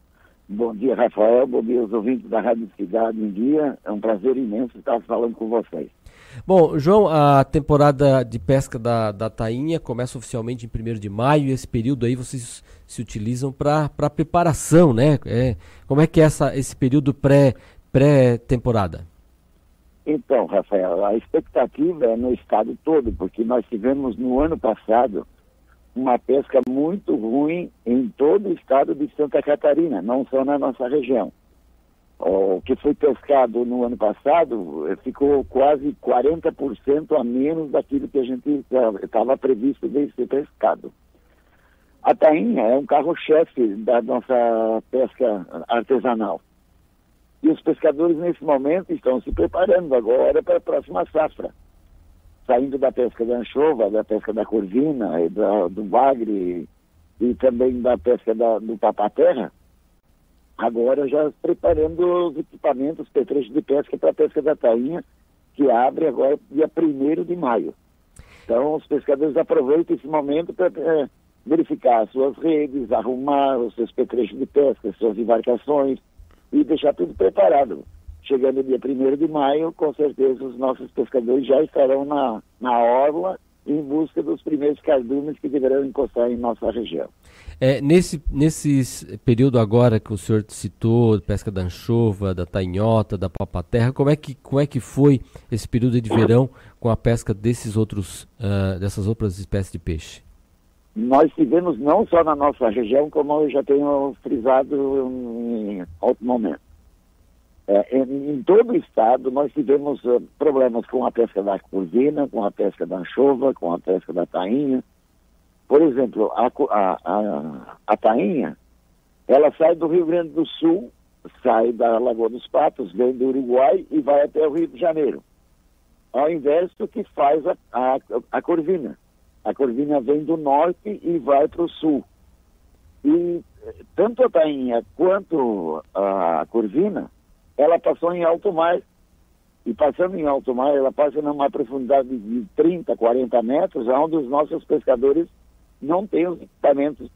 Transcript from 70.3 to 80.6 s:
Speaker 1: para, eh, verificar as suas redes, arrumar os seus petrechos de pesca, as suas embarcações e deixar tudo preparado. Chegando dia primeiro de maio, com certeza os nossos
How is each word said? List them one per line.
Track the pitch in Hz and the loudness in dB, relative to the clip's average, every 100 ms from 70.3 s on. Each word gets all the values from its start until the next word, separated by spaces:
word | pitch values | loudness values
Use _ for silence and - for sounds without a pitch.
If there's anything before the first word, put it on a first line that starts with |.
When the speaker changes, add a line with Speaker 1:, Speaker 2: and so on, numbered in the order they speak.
| 151 170 | -4 -4
Speaker 1:
para, | - 180 | -2 -2
eh, | 165 151 156 131 _ _ _ - | -2 -2 0 -2 _ _ _ -2
verificar | 165 160 156 127 117 | -2 0 0 2 2
as | 104 | 2
suas | 131 139 117 | 0 -2 -2
redes, | 151 156 147 139 110 | 0 0 0 -4 -2
arrumar | 117 110 127 139 143 139 131 | -2 -2 -4 0 2 2 0
os | 117 - | -2 -4
seus | 110 | -4
petrechos | - 120 120 104 131 | -2 -2 -2 -4 -4
de | 127 | -2
pesca, | 139 139 107 107 | 2 2 0 -6
as | - | -4
suas | 113 104 | -2 -2
embarcações | 113 113 120 120 - 147 139 127 _ _ - _ _ | 0 0 0 -2 0 0 0 -4 _ _ -20 _ _
e | - | 0
deixar | - 302 147 | 0 0 0
tudo | - 339 | 0 -2
preparado. | - 480 - - 285 135 76 - - - - | 0 0 4 4 4 2 -4 -14 -20 -20 -16
Chegando | - 135 131 135 | -4 0 0 0
dia | 131 123 | -2 -2
primeiro | 131 127 135 139 | -2 -2 0 0
de | 156 | 0
maio, | 151 135 151 165 | 0 0 0 -2
com | 170 156 | -2 -4
certeza | 131 147 127 135 123 | 0 -2 0 0 0
os | 135 | -6
nossos | 120 | -4